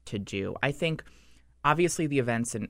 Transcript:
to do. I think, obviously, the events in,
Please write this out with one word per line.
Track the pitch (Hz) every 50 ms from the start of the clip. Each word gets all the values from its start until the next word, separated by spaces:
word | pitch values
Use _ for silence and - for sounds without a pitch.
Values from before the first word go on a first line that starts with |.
| _
to | - - 104
do. | 98 - - 98 95 95 - - -
I | 139 143
think, | - - 165 160 156 - - - - - - - - - - - _ -
obviously, | 147 151 160 175 170 - - 170
the | 147 143 135
events | 123 120 117 113 117 117 -
in, | 110 101 -